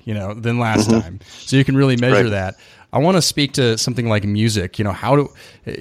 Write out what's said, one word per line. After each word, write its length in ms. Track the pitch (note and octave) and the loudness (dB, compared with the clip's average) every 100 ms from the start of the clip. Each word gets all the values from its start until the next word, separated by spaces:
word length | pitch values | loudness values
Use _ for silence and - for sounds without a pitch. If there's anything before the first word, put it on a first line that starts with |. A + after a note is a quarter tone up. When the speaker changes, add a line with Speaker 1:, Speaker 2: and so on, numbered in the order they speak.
| A#2 | -8
Speaker 1:
you 80 | |
know, 220 | G#2+ G2 A2 | -8 -8 -6
than 240 | A#2 A#2+ | -4 -2
last 280 | A#2 A2 A2 | 0 2 2
Speaker 2:
Mm-hmm. 120 | A2+ | 0
Speaker 1:
time. 200 | F2 F#2+ - - | -2 -12 -18 -18
So 160 | - C3+ | 0 2
you 60 | |
can 120 | C#3 C3+ | 2 2
really 220 | C#3 A#2+ | 2 2
measure 280 | B2 G2+ A2 | 2 2 2
Speaker 2:
Right. 40 | |
Speaker 1:
that. 260 | G2+ F#2 - - - _ | -2 -6 -10 -20 -20 _
I 80 | B2 | 0
wanna 240 | D#3+ F#3+ | 2 2
speak 300 | - - C3+ | 0 -2 -2
to 220 | - A#2+ A2+ | 0 0 0
something 280 | - A#2+ A#2 | -2 -4 -2
like 160 | G#2 | -2
music. 540 | G2+ G#2 A2+ G#2 F2+ - | 0 0 0 0 -4 -4
You 80 | G#2 | -4
know, 60 | |
how 240 | F2+ A2 C#3+ | -4 0 0
do, 140 | C#3 - - - - - | 0 -8 -20 -18 -14 -14